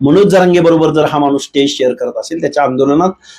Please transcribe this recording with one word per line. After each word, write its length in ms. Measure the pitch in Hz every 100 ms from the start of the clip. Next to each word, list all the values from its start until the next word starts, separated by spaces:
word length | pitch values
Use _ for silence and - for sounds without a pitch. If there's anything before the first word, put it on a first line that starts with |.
मनोज 260 | 139 175 202
जरांगे 340 | 185 180 175
बरोबर 320 | 170 165 156
जर 120 | 151
हा 140 | 139 147
माणूस 260 | 143 139
स्टेज 340 | - 139 139 -
शेअर 160 | 127
करत 180 | 120 123 113
असेल, 240 | - 165
त्याच्या 220 | 143 147
आंदोलनात 480 | 139 131 135 147 185 - -